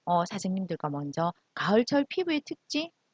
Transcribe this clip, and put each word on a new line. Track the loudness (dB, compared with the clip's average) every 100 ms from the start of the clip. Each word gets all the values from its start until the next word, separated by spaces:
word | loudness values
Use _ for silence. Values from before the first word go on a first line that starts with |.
어, | 0 2
사장님들과 | 2 -2 -2 -2 -4 -4 -4
먼저 | -4 -4 0 -2 -2 _
가을철 | -4 2 4 4 2 0
피부의 | -2 0 -2
특징, | -2 -10 -6 -6 -6 _ _